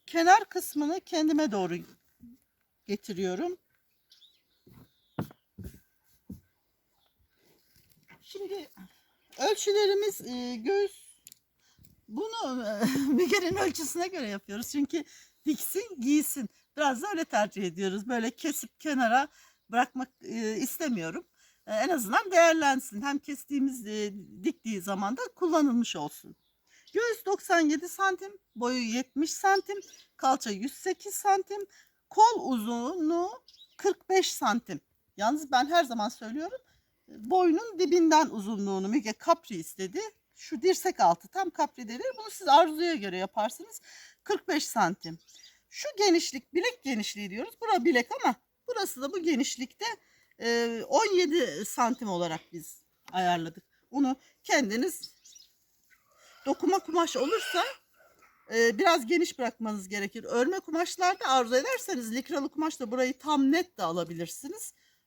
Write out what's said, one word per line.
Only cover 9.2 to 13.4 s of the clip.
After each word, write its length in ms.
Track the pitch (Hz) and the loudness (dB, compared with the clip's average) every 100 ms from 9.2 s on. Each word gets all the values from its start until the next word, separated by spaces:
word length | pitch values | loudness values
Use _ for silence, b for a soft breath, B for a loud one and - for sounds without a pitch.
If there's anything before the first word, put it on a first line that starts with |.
| _ - | _ -6
ölçülerimiz, 840 | 269 403 - 403 403 403 415 - | -2 -2 0 2 4 2 0 -4
e, 360 | - 247 247 247 | -8 -8 -6 -6
göğüs. 460 | 233 403 403 - - _ - - _ _ b b _ _ - | -2 0 0 -4 -20 _ -20 -20 _ _ b b _ _ -12
Bunu, 580 | 220 427 453 339 254 220 | -6 -6 -4 -4 -4 -4
e, 180 | 208 | -2
<laughs> 280 | 226 269 277 | 0 0 2
Müge'nin 440 | 254 349 403 | 2 4 4